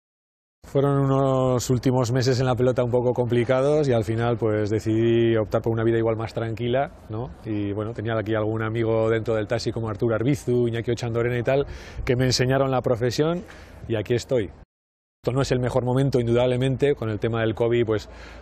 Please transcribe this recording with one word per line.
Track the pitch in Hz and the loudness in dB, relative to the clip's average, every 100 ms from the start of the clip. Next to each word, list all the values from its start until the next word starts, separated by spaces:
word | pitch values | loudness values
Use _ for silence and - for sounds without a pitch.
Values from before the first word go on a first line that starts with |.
| _ _ _ _ _ _ | _ _ _ _ _ _
Fueron | - 143 139 139 | -4 0 2 2
unos | 135 135 135 131 131 123 - | 2 2 2 2 2 0 0
últimos | 127 135 127 113 | 0 2 2 2
meses | 131 123 123 | 2 2 2
en | 131 | 0
la | 120 | 2
pelota | 127 123 | 2 2
un | 123 | 2
poco | 123 123 | 2 2
complicados | 123 120 120 117 131 139 151 143 | 0 0 0 2 2 2 2 2
y | |
al | 117 107 | 2 0
final, | 113 117 120 | 0 0 0
pues, | 113 107 104 | 0 0 0
decidí | 107 110 110 117 117 117 113 | 0 0 2 4 4 4 2
optar | 107 117 | 0 0
por | 117 | 0
una | 113 | 0
vida | 113 113 | 0 2
igual | 113 110 | 0 -2
más | 113 | -4
tranquila, | - 113 110 120 123 143 - - | -6 -6 -4 -2 0 -2 -8 -12
¿no? | 110 131 - 113 | -10 -10 -12 -6
Y, | 104 101 | -4 -4
bueno, | 101 107 | -4 -6
tenía | 117 107 113 | -6 -2 -2
aquí | 107 110 | 0 0
algún | 107 110 | 0 -2
amigo | 110 113 113 113 113 | -2 -2 0 2 2
dentro | 113 110 110 | 0 0 -2
del | 101 | 0
taxi | 117 127 | -2 -2
como | 117 113 | -4 -6
Arturo | 104 120 107 | -2 0 0
Arbizu, | 120 147 - 123 120 | 0 0 0 0 0
Iñaki | 113 117 | -2 -2
Ochandorena | 117 120 113 120 123 | -4 -2 -2 0 0
y | |
tal, | 120 139 139 - - - - | 0 0 -2 -8 -14 -8 0
que | 123 | 2
me | 131 | 2
enseñaron | - 127 135 135 | 2 2 2 2
la | 131 | 2
profesión | 127 117 123 117 156 175 - - - - - | 0 0 0 0 0 0 -6 -18 -20 -18 -6
y | 110 | -6
aquí | 104 | 0
estoy. | 120 - 127 95 - - _ _ _ _ _ | -2 0 -2 -2 -8 -20 _ _ _ _ _
Esto | - | -4
no | 127 | -2
es | 131 | 0
el | 127 | 0
mejor | 123 127 | 0 0
momento, | 120 127 139 127 | 0 0 2 2
indudablemente, | 117 117 127 123 135 127 143 143 | 2 2 2 2 0 0 0 0
con | 110 | -2
el | 107 | -2
tema | 117 113 | -2 0
del | 113 | -2
covid, | 107 117 120 110 | 0 0 2 2
pues, | 107 - - - - | 0 -4 -16 -20 -20